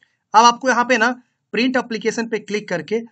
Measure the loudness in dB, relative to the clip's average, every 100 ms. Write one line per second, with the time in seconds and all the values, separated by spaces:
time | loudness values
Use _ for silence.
0 | _ _ _ 4 6 4 0 0 0 2
1 | 0 -2 _ _ _ -2 0 0 -4 -4
2 | -4 -4 -4 -6 -6 -8 -4 -6 -4 -6
3 | -6